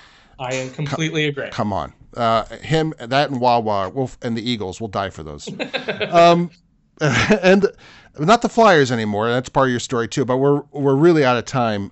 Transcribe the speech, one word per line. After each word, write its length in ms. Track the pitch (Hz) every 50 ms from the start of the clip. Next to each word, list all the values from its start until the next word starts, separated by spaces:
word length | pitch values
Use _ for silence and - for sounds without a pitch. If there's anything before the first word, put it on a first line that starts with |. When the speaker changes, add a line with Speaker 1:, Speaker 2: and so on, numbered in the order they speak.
| - - _ _ _ _ _ -
Speaker 1:
I 140 | 135 123 131
am 160 | 131 131 131
completely 520 | 131 - 151 139 143 131 160 156 160 160 151 151
Speaker 2:
co-, 100 | 143 139
Speaker 1:
agree. 80 | 123 101
Speaker 2:
come 220 | - - 113 104 98
on, 200 | 90 73 65 - _ - - -
uh, 300 | - 120 117 113 113 - - 117 -
him, 360 | - 104 151 160 156 160 156 -
that, 320 | 123 117 131 135 147 131
and 100 | 143 123
Wawa, 480 | 120 123 120 120 110 107 104 98 95 92
Wolf, 280 | 92 131 131 123 - -
and 160 | - 123 113 113
the 120 | 104 120
Eagles 300 | 123 107 104 92 90 -
will 80 | 113 110
die 220 | 98 110 98 95
for 140 | 90 - 78
those. 260 | 78 73 76 - - -
Speaker 1:
<laughs> 40 | - 269 269 - 254 - - 202 - 214 -
Speaker 2:
Um, 400 | 175 175 170 175 175 175 175 170 - _ _ _ _ _ _ _ _ _
<laughs> 20 |
and 640 | 156 151 123 120 113 - 208 208 185 185 190 202 196 - - - - - - - - _ _ -
not 220 | 147 165 220 233
the 80 | - 214
Flyers 420 | - - 226 214 185 156 139 120
anymore. 380 | 127 117 110 107 104 101 107 117
That's 200 | 117 127 123 -
part 180 | - 151 135 131
of 40 |
your 80 | 123 120
story 280 | - - 135 120 117 113
too. 180 | - - 135
But 120 | 117 127 127
we're, 240 | 135 143 143 147 143 -
we're 240 | - 147 139 139 135
really 280 | 135 151 175 170 156 143
out 140 | 127 123 120
of 80 | 107
time. 460 | - - 135 123 113 107 101 98 98